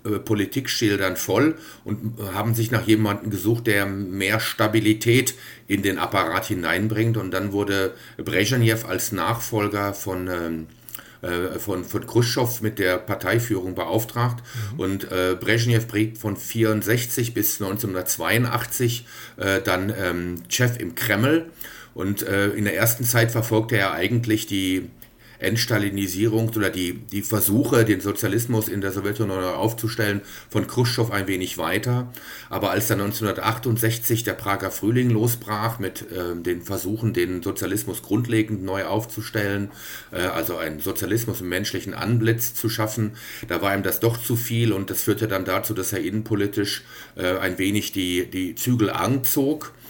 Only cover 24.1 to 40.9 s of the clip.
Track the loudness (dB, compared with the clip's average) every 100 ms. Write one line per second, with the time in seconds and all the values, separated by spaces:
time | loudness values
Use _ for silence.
24.1 | 4 4 4 2 0 2 0 -2 -12 -20
25.1 | -20 -20 -4 0 0 2 2 2 0 -2
26.1 | 0 2 2 0 2 0 0 -2 -4 -6
27.1 | -6 0 0 4 4 6 6 6 4 0
28.1 | -2 0 0 2 0 0 -2 -2 -2 -2
29.1 | -2 -2 0 -2 0 -2 0 -4 0 0
30.1 | 0 -6 -16 -4 -2 0 2 2 2 0
31.1 | 0 0 -2 -2 -4 -2 0 2 0 -2
32.1 | -10 -16 -16 -8 -2 0 0 2 0 0
33.1 | -2 -2 0 -2 0 0 2 2 0 0
34.1 | 0 0 -4 -2 -2 -4 -2 2 4 4
35.1 | 4 2 0 -4 -2 -2 -4 -6 -8 -10
36.1 | -6 -4 -4 -2 -4 -4 -4 -4 0 0
37.1 | 2 0 -2 -4 -4 -2 -2 -4 -8 0
38.1 | 0 2 2 2 -2 -4 -4 0 -2 -2
39.1 | -8 -4 -2 0 0 -4 -8 -14 -14 -10
40.1 | -4 -2 -2 -4 -4 -4 -4 -4